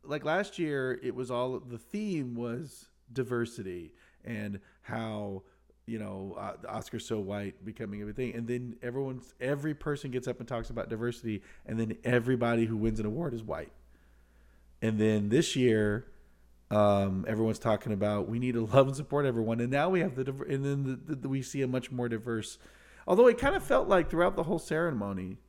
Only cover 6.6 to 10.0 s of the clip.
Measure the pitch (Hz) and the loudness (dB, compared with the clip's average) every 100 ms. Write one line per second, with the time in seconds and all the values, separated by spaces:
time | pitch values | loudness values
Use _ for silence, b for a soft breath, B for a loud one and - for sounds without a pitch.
6.6 | - 110 - 113 - 110 98 101 101 - | -8 -8 -6 -10 -4 -4 -2 -4 -6 -8
7.6 | 98 110 110 104 104 104 127 117 117 123 | -14 -10 -10 -8 -8 -6 -6 -4 -4 -4
8.6 | 123 - 120 127 135 127 117 - 123 143 | -4 -8 -8 -4 -6 -6 -14 -6 -2 -2
9.6 | 151 147 - 143 | -2 -4 -4 -4